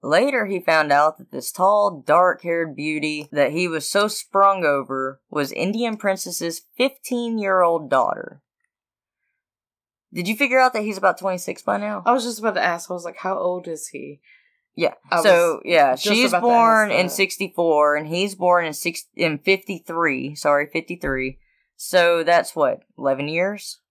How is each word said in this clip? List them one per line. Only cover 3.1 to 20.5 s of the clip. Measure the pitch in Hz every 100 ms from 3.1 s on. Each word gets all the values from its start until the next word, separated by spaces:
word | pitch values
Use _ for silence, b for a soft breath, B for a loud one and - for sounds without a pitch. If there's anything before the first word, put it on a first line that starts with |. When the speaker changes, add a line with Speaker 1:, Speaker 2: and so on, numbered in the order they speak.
| 151 147
Speaker 1:
that | 147 139
he | 156 180
was | 160 -
so | 202 214
sprung | 208 - 196 196 190
over | 160 143 131 135 135 135 _
was | 147 139
Indian | - 185 220 240 220
Princess's | 202 196 - 175 170 165 _ _
fifteen-year-old | 262 - - 240 233 226 196 185 170 165 151
daughter. | 131 117 - - - _ _ _ _ _ _ _ _ _ _ _ _ _ _ _ _ _
Did | 170 175
you | 214
figure | 277 262
out | 254
that | 247
he's | 214 196
about | 190 -
twenty-six | 190 185 180 190
by | - 202
now? | 208 208
Speaker 2:
I | 185
was | 254
just | 233 214
about | 220 190
to |
ask. | 165 175 -
I |
was | 180 170
like, | -
"How | 185 190
old | 180 180 180
is | - -
he?" | 139 139 147 b b b b b -
Speaker 1:
Yeah. | 165 - _
Speaker 2:
I | 170
Speaker 1:
So, | 196 175 170
Speaker 2:
was | 151
Speaker 1:
yeah, | - 165 139
Speaker 2:
just | 127
Speaker 1:
she's | 208 214 254
Speaker 2:
about | -
to | 240
Speaker 1:
born | 233 226 220 214
Speaker 2:
ask | 185
Speaker 1:
in | 180
Speaker 2:
that. |
Speaker 1:
sixty-four, | - 190 - 196 - 165 151 147 147
and | 156
he's | 170 202
born | 190 180 175 165
in |
six-, | 151 170 170 - -
in | 165 147
fifty-three. | - 190 - 180 - 170 165 131 135
Sorry, | 147 151